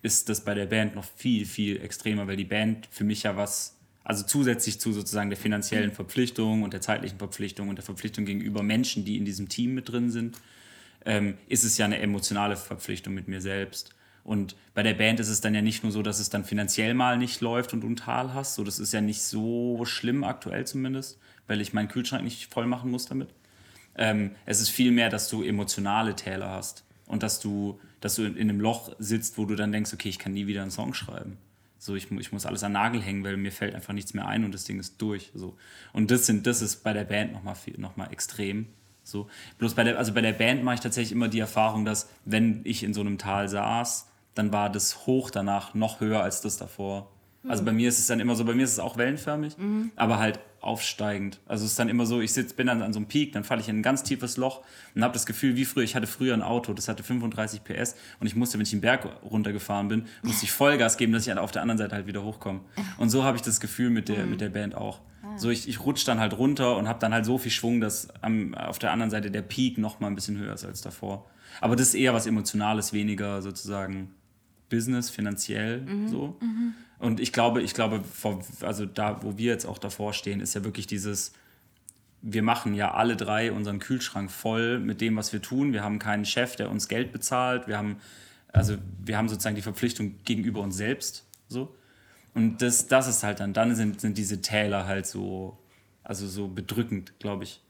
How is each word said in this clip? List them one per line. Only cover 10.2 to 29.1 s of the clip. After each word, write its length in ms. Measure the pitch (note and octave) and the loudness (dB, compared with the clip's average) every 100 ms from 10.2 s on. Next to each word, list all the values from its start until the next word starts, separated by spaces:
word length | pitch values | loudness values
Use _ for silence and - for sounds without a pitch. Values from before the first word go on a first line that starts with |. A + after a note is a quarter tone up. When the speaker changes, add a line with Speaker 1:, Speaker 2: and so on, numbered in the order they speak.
| A#2 A#2 - - - - - _ - | -4 -6 -20 -20 -20 -20 -20 _ 0
Speaker 1:
ähm, 320 | G#2+ G2+ G2 - | 2 2 -2 -2
ist 160 | - A2+ | 0 2
es 120 | - | 4
ja 80 | G#2 | 4
eine 140 | G#2 | 2
emotionale 560 | G#2 G2+ F#2+ G2+ G#2 G2 | 0 0 0 0 0 -2
Verpflichtung 580 | - G#2 - F#2+ - | -6 -10 -6 -6 -6
mit 140 | G2 F2+ | -8 -6
mir 140 | F#2+ | -6
selbst. 520 | F#2 G2 G2 - - _ _ _ | -4 -4 -4 -8 -14 _ _ _
Und 320 | - G#2 G2 - - | -2 -2 -2 -6 -6
bei 100 | - | 0
der 100 | G#2+ | 2
Band 260 | F#2+ A2 A2+ | 4 4 4
ist 100 | G#2+ | 2
es 120 | G#2 | 0
dann 120 | G#2+ G#2+ | 2 2
ja 60 | |
nicht 220 | G#2+ G#2+ | 2 2
nur 80 | A2+ | -2
so, 100 | G#2 | 0
dass 180 | G#2 G2 | -2 -2
es 100 | - | -2
dann 160 | G2+ F#2+ | -2 -2
finanziell 480 | G#2 G2+ - A2 | -2 0 2 2
mal 240 | B2 B2+ A#2+ | 4 4 4
nicht 240 | B2 - | 0 0
läuft 320 | A#2+ A#2+ B2 | 0 0 0
und 80 | A#2 | -4
du 60 | A2 | -4
ein 60 | A#2 | -4
Tal 360 | - B2 C3 | -2 -2 -2
hast, 220 | C3 C#3 - | -4 -6 -4
so, 80 | |
das 160 | G#2 - | -4 -4
ist 140 | G#2+ | -2
ja 80 | A2 | 0
nicht 200 | G#2 G#2+ | 0 0
so 600 | - A2 A2 A#2+ A#2+ A#2+ A#2+ | -2 -2 -2 0 0 -2 -2
schlimm 380 | - A#2+ C3+ | -2 0 0
aktuell 420 | G#2+ - - - C3 | 0 -4 -6 -4 -4
zumindest, 540 | C#3 C3 C3+ C3 - - - - | -4 -2 -4 -6 -14 -20 -20 -4
weil 120 | G#2 | -2
ich 120 | G#2 | 0
meinen 140 | G#2+ G#2 | -2 -2
Kühlschrank 340 | A#2+ A#2+ C3 | -2 -2 -2
nicht 300 | A#2 - - | -4 -6 -6
voll 140 | - A#2+ | -2 -2
machen 220 | B2 B2+ | -2 -4
muss 140 | B2 B2 | -6 -4
damit. 240 | C3+ C#3 - _ - - - - - | -6 -8 -14 _ -20 -20 -20 -18 0
Ähm, 340 | A2 G#2+ G2+ - - | 2 4 0 -4 -2
es 160 | G#2 | 0
ist 80 | A2+ | 2
viel 220 | - B2 | 4 6
mehr, 180 | A#2+ A#2 | 8 6
dass 200 | A2 - | 2 -2
du 140 | A2 | -2
emotionale 720 | D#2+ G#2 G2+ - G2 G#2 A2+ F#2 | 0 0 0 -2 2 2 2 -2
Täler 360 | - F#2+ G2 | -4 -6 -6
hast 320 | F#2+ F#2+ - _ _ _ | -8 -10 -12 _ _ _
und 160 | G#2+ | -2
dass 160 | G#2+ - | -2 -2
du, 400 | G#2+ G2+ G2+ G2+ - - | -2 -2 -2 -6 -16 -8
dass 140 | G#2 G#2+ | -4 0
du 80 | |
in, 120 | G#2+ - | -2 2
in 120 | G#2+ | 2
einem 100 | G2+ | 4
Loch 300 | G#2+ A2+ - - | 2 0 -6 -10
sitzt, 380 | G#2+ | -2